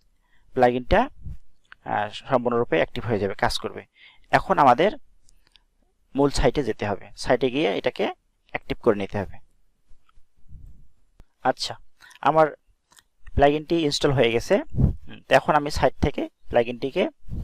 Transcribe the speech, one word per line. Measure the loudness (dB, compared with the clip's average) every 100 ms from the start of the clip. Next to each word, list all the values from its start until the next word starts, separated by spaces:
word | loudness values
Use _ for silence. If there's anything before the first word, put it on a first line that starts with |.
| _ _ _ _ _
প্লাগইনটা, | 2 2 2 2 2 2 -6 -14 -14 -14 -20 _ -18
আহ, | -6 -4 -4
সম্পূর্ণরূপে | -10 -2 0 0 0 0 0
অ্যাক্টিভ | -2 -4 -4
হয়ে | -2
যাবে, | -2
কাজ | -2 -2 -2
করবে। | -8 -12 -18 _ -20 _ -2
এখন | -2 2 4
আমাদের | 6 6 4 0 -16 _ -20 -20 _ _ _ _ _ _ _
মূল | 0 2
সাইটে | 4 2 2
যেতে | -4 -4 -4
হবে, | -6 -10 -10
সাইটে | 0 2 2
গিয়ে | 0 -2 -2
এটাকে | -4 -4 -6 -6 _ _ _
অ্যাক্টিভ | -12 -8 -2
করে | 0 0
নিতে | -2 -6
হবে। | -6 -10 -16 _ _ _ -20 -20 -20 -20 -20 -20 -18 -18 -18 -18 -20 -20 _ _ -20 _
আচ্ছা, | -4 -4 -8 -12 -16 -20 -20 -4
আমার | 0 2 2 0 _ _ _ _ _ _ -6
প্লাগইনটি | 4 4 4 0 0
ইনস্টল | 0 0 0
হয়ে | 4 2
গেছে। | 2 2 0
হুম, | 0 2 2 2 -10 -12 2
তো |
এখন | 2 4
আমি | 0 2
সাইট | 2 2 2
থেকে | 0 0 -8 _ 0
প্লাগইনটিকে | 0 0 -2 -4 -2 -4 _ -10 -8